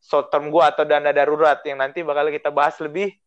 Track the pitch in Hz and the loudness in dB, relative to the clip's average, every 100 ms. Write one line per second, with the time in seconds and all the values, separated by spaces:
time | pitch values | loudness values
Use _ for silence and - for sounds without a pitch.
0 | _ 147 143 151 147 151 156 151 151 147 | _ -2 0 -2 0 2 4 2 0 0
1 | 147 143 143 151 156 143 151 139 135 175 | 2 2 2 2 2 2 -2 -6 -6 -4
2 | 160 143 151 147 147 143 147 - 156 156 | -4 -2 -2 -4 -4 0 0 -2 -8 -6
3 | 202 - | -6 -8